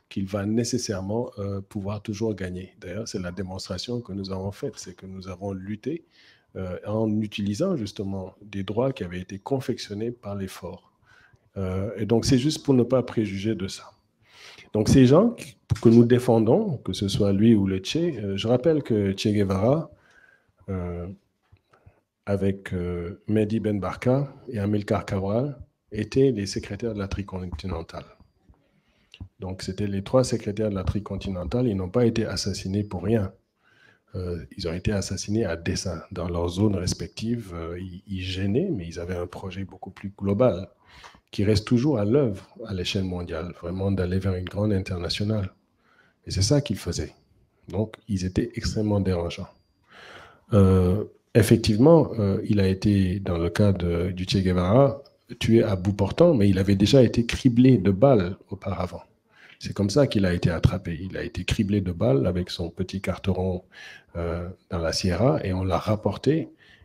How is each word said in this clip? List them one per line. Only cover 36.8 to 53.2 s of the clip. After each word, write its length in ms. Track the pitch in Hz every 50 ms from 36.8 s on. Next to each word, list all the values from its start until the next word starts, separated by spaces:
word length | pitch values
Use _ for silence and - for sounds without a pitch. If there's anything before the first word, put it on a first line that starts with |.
| 90 92 - - - - - - 107 113 120 117 98 95 87
euh, 240 | 85 82 80 87 90
ils, 240 | 95 92 87 95 _
ils 160 | 104 95 90
gênaient, 480 | 90 92 90 95 98 98 104 135 190 -
mais 160 | 165 95 85
ils 120 | 85 82 87
avaient 160 | 85 87 92
un 100 | 87 87
projet 380 | 87 - - - 92 90 95 98
beaucoup 260 | 90 - - - 95
plus 220 | 92 - - 98 -
global 520 | - 101 98 101 104 127 120 113 - 95 - _ _ _ _ - - - - - - _ -
qui 140 | - - 101
reste 220 | 101 110 101 -
toujours 320 | - 127 117 127 156 135 107
à 60 | 101
l'œuvre 440 | 104 123 147 139 110 95 95 - _ _ - -
à 60 | -
l'échelle 320 | 98 90 90 - - 101 95
mondiale, 480 | 92 90 87 87 85 82 78 85 87 - -
vraiment 300 | 87 87 92 95 95 98
d'aller 280 | 98 92 90 87 92 95
vers 160 | 95 98 92
une 100 | 90 90
grande 280 | - - 101 107 107
internationale. 800 | 101 92 95 - 92 87 85 80 - - 104 104 110 107 95 - - _ _ _ _ _ _ _ _ _ _ _ _ _ -
Et 40 | -
c'est 120 | - 92
ça 180 | 98 - 147 143
qu'ils 180 | - - 101 -
faisaient. 340 | - 87 85 - 80 - - _ _ _ _ _ _ _ _ _ - -
Donc, 280 | - 101 110 - - - _ -
ils 160 | 101 92 92
étaient 280 | 92 - 110 117 120 -
extrêmement 460 | - - 90 90 110 107 107 104 101
dérangeants. 500 | 92 95 92 87 85 85 - - 92 - _ _ _ _ _ _ _ _ - - - - - - - - - _ _ -
Euh, 520 | 113 101 95 92 95 92 90 90 90 104 - - _ _ _ _ -
effectivement, 800 | 120 104 - 120 117 113 113 104 104 131 160 170 156 135 - 107 110
euh, 220 | 101 98 98 92 92 -
il 120 | 107 101
a 80 | 95 95
été, 500 | 95 - - 107 101 98 95 90 92 101